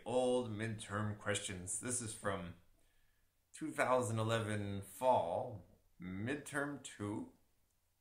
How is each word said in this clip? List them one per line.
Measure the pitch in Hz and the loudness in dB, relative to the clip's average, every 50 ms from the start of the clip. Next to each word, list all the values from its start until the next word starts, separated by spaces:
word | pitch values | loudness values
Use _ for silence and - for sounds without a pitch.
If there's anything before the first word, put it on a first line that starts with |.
| - | -2
old | - 123 127 127 127 123 127 123 110 104 | 2 2 4 4 6 4 4 2 0 -2
midterm | 101 113 113 107 - - - 101 104 107 107 104 | -2 -2 -2 -2 -4 -4 -2 -2 0 0 0 -2
questions. | - - 104 104 - - - 95 90 87 95 - - | -2 0 0 0 0 0 -4 -6 -6 -4 -4 -4 -4
This | 107 123 123 - | -2 -2 -2 -2
is | 120 107 - | -4 -4 -6
from | - - 104 95 95 90 87 90 - - - - _ _ _ _ _ _ _ _ _ _ _ _ _ _ _ - | -2 -2 -2 0 -2 -4 -8 -10 -14 -20 -20 -20 _ _ _ _ _ _ _ _ _ _ _ _ _ _ _ -10
two | - 160 151 | -6 -6 -4
thousand | - 143 131 120 127 127 123 110 113 110 | 0 2 4 4 4 4 4 2 2 2
eleven | 110 113 113 113 110 107 107 104 101 101 101 98 98 - - - | 2 4 2 2 2 2 0 0 0 -2 -4 -4 -6 -8 -4 2
fall, | 127 127 120 104 85 85 90 107 127 127 107 92 82 - - _ _ _ _ - | 4 6 6 6 4 2 0 0 -2 -4 -6 -10 -12 -16 -20 _ _ _ _ -10
midterm | 87 92 92 95 107 123 147 147 139 - 147 147 143 147 143 127 - | -8 -6 -4 -4 -2 -2 -2 -4 -4 -4 -2 -2 -2 -2 -4 -8 -10
two. | - - - 104 104 107 - - - - _ _ _ _ _ _ _ _ _ _ _ _ _ | -12 -8 -4 -4 -2 -2 -4 -6 -8 -12 _ _ _ _ _ _ _ _ _ _ _ _ _